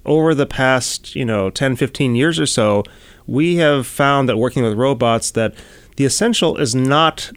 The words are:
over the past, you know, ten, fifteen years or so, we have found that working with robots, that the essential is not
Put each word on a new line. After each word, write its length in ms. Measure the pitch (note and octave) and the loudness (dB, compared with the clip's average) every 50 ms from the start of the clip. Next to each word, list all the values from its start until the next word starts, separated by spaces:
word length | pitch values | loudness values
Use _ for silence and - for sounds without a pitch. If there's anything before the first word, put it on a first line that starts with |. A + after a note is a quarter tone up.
| - | -4
over 260 | - D3 D#3+ D#3 E3 D#3 | 0 0 2 2 2 2
the 140 | C#3 C#3 | 0 0
past, 680 | - - C3+ C3 C3 C3 B2+ B2 - - - - - - | -2 -2 0 2 2 2 0 0 -4 -8 -10 -12 -10 -8
you 80 | - C3 | -6 -4
know, 260 | A2+ A2 G2+ F#2+ F#2+ | -2 0 0 -2 -2
ten, 240 | - - C#3+ C3+ B2+ | -2 -2 -2 -2 0
fifteen 400 | A#2+ C#3 B2+ - - C#3+ B2+ A#2 | -2 -2 -4 -2 -2 -2 0 0
years 240 | A#2+ C#3 E3+ E3 E3 | 2 0 0 0 0
or 80 | D3+ | -2
so, 380 | C3+ - - A2 G#2+ G#2 G#2 G#2 - - - - - - - - | -2 0 0 2 2 2 0 -2 -4 -10 -20 -20 -20 -20 -20 -10
we 300 | - A2+ C3+ D#3+ F3 F3 | -6 -2 0 0 0 2
have 280 | E3+ D#3+ D3 D3 C3+ A#2+ | 2 2 2 2 2 -2
found 420 | - - - C#3+ C#3 C#3+ C#3 C3+ B2 | -4 -2 0 2 2 2 2 2 2
that 80 | A2 | 0
working 260 | A2 A#2+ B2 - C#3 A#2+ | 0 0 -2 0 0 -2
with 120 | A2+ G#2 | 0 0
robots, 580 | G#2+ B2+ C#3 C3+ A#2+ B2 A#2 A2+ A2+ - - - | 0 0 0 0 0 0 0 0 0 -2 -4 -2
that 220 | A2+ A2 G#2 - - - - - - - - - | -2 -2 -2 -4 -8 -16 -20 -20 -20 -20 -12 -4
the 80 | - C#3 | -2 -2
essential 520 | C3 - - G#3 A#3+ A3+ - F#3 D#3+ - | 0 0 0 0 0 2 2 0 0 0
is 180 | - D3 A#2 A#2+ | 0 -2 -2 0
not 560 | C3 C3 C3 C#3+ D#3 D#3+ D#3 D#3 - - - - | 0 0 2 2 4 2 2 0 -4 -10 -16 -14